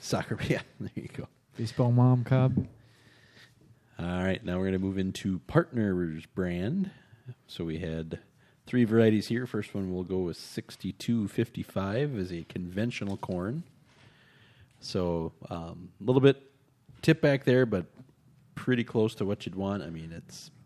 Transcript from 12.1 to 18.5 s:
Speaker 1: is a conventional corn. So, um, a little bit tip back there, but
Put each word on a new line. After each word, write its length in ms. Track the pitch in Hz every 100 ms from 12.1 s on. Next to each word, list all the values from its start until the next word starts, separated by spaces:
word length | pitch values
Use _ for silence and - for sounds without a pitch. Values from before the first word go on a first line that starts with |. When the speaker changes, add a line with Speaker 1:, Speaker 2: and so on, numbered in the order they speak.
| 117
Speaker 1:
is 120 | 90
a 120 | 85 80
conventional 640 | - 90 92 117 - 101 98
corn. 460 | - 90 95 147 - _ _ _ - _ _ _ - _ - _
So, 520 | - 101 87 85 82 - -
um, 380 | 87 85 87 90 -
a 40 |
little 160 | - 131
bit 200 | 135 135 - _ _ _ _ -
tip 180 | - 160
back 240 | 151 139
there, 220 | 139 127 123
but 200 | 98 85 - - _ _ _ _